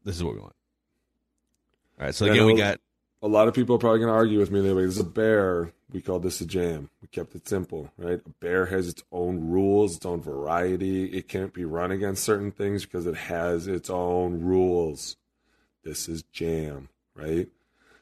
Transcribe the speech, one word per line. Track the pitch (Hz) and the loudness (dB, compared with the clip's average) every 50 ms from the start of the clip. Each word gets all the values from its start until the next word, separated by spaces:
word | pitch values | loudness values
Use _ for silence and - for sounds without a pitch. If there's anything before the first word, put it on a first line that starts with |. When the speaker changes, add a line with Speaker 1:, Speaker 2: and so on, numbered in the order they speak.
| - | -10
Speaker 1:
This | 101 87 | -8 -6
is | 82 87 | -4 -4
what | 76 55 | -6 -6
we | 52 | -8
want. | 50 50 - _ _ _ _ _ _ _ _ _ _ _ _ _ _ _ _ _ _ _ _ _ _ _ _ _ _ _ _ - | -12 -18 -20 _ _ _ _ _ _ _ _ _ _ _ _ _ _ _ _ _ _ _ _ _ _ _ _ _ _ _ _ -8
All | 71 | -6
right, | 69 67 | -6 -2
so | - 107 | 0 2
Speaker 2:
And | 104 107 | 4 6
I | |
Speaker 1:
again, | 120 110 | 6 8
we | 110 110 | 8 6
Speaker 2:
know | 110 | 6
Speaker 1:
got | 104 101 98 - _ _ _ _ _ _ _ _ - | 4 2 0 -2 _ _ _ _ _ _ _ _ -2
Speaker 2:
a | 107 | 2
lot | 107 104 110 117 | 4 6 6 6
of | 117 | 4
people | 131 123 120 123 | 2 2 2 2
are | 110 | 4
probably | 120 117 113 113 | 4 4 4 4
gonna | 113 117 113 | 4 4 4
argue | 110 113 110 107 104 | 4 4 4 4 2
with | 101 82 | 2 2
me. | 98 98 98 | 2 2 2
They're | 98 95 | 2 2
like, | 95 92 | 2 2
"This | 92 92 | 2 0
is | 98 | -2
a | 92 | -4
bear. | 85 - 110 110 110 110 104 98 92 90 87 85 85 - _ _ - - | -2 -2 0 2 4 4 4 4 2 0 -2 -4 -6 -10 _ _ -14 -14
We | 95 | -10
called | - - 92 90 85 | -6 -4 -4 -2 -2
this | 92 - - | -4 -4 -6
a | 92 | -6
jam. | 82 87 92 87 85 82 76 71 73 _ _ - | -4 -2 -2 -2 -2 -4 -6 -8 -14 _ _ -20
We | 85 | -14
kept | - - 82 - - | -10 -10 -10 -10 -12
it | 87 - - | -16 -8 -6
simple," | 104 95 90 - - 80 73 71 _ - | -4 -4 -4 -6 -8 -10 -12 -14 _ -10
right? | 90 85 87 87 - | -6 -4 -4 -4 -6
A | 82 - _ | -10 -16 _
bear | - 85 90 92 92 | -4 0 0 0 2
has | 90 92 95 92 87 | 2 0 -2 -2 -4
its | 85 - - _ - | -6 -10 -14 _ -6
own | 90 87 90 92 87 80 82 | -4 -2 -2 -2 -2 -2 0
rules, | 85 95 98 98 98 104 107 98 85 | 2 2 4 4 4 4 4 2 0
its | 82 - | -4 -6
own | 92 87 85 76 | -6 -6 -6 -6
variety. | 76 71 69 71 76 82 87 90 92 92 90 95 95 95 95 95 | -6 -8 -6 -4 -2 0 0 0 0 0 0 -2 -2 -2 -2 -2
It | 92 90 95 90 - | -4 -6 -8 -8 -6
can't | - 98 95 98 - | -6 -6 -6 -6 -6
be | 90 90 | -8 -6
run | 80 78 82 87 92 | -4 -4 -2 -2 -2
against | 95 98 101 98 95 95 - | -2 -2 -2 -4 -4 -2 0
certain | - 110 101 101 101 95 | 0 0 0 -2 -4 -6
things | - 101 101 101 101 85 | -4 -2 -2 -2 -4 -4
because | - - 92 85 | -6 -6 -4 -4
it | 87 80 | -4 -4
has | 78 - - 90 85 85 87 87 85 82 | -6 -6 -6 -4 -2 -2 0 -2 -2 -2
its | 98 95 85 - - | -4 -6 -6 -4 -4
own | 92 90 90 90 87 90 90 87 87 85 82 | -4 -2 0 0 0 0 0 0 -2 -2 0
rules. | 90 92 92 92 92 87 87 85 80 73 67 - - - - _ _ _ _ _ _ _ _ _ _ _ _ - | 2 4 4 4 4 2 2 0 -2 -4 -8 -12 -14 -16 -16 _ _ _ _ _ _ _ _ _ _ _ _ -14
This | 80 76 - - - | -12 -10 -10 -8 -8
is | 82 80 - | -8 -10 -10
jam, | _ - - 80 82 82 80 78 76 73 69 69 69 _ _ _ _ _ | _ -10 -6 -4 -2 -2 -2 -4 -6 -8 -12 -14 -18 _ _ _ _ _
right? | - 76 78 80 85 - - _ _ _ _ _ _ _ _ _ _ | -12 -6 -2 -2 -2 -2 -4 _ _ _ _ _ _ _ _ _ _